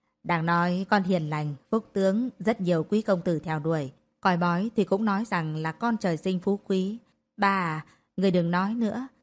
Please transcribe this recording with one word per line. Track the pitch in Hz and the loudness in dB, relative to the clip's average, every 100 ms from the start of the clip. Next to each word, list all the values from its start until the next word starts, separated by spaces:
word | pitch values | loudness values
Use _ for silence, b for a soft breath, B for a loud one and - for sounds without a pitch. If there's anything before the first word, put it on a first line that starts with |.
| _ _ | _ _
"Đang | - 170 165 | -2 0 2
nói | 170 175 180 190 | 2 2 0 2
con | 208 | 0
hiền | 185 185 151 | 2 0 0
lành, | 151 151 139 - | -4 -4 -6 -4
phúc | 220 220 | -4 -2
tướng, | - 190 202 254 - | 0 2 2 -2 -2
rất | 196 226 | -2 0
nhiều | 180 170 | 2 0
quý | 156 214 | 2 0
công | 220 185 | 2 0
tử | 175 160 | 0 -2
theo | 170 156 | -2 -4
đuổi. | 156 160 135 - _ _ | -2 -2 -4 -10 _ _
Coi | 196 175 | 0 2
bói | 175 175 214 - | 2 0 -2 0
thì | |
cũng | 190 196 220 | 0 2 2
nói | 196 226 | 0 0
rằng | 185 160 156 | -2 -2 -4
là | 160 | -4
con | 160 233 226 | -4 -2 0
trời | 190 156 | 0 -2
sinh | 190 185 | 0 -2
phú | 196 196 - | 0 -2 0
quý." | 190 185 226 _ b _ - | 0 0 -6 _ b _ -2
"Ba | 202 | 0
à, | 196 175 156 - b b - | 2 -2 -4 -8 b b 0
người | 190 | 2
đừng | 180 170 | 4 2
nói | 175 196 233 | 0 0 0
nữa. | 220 220 262 _ | -2 -2 -8 _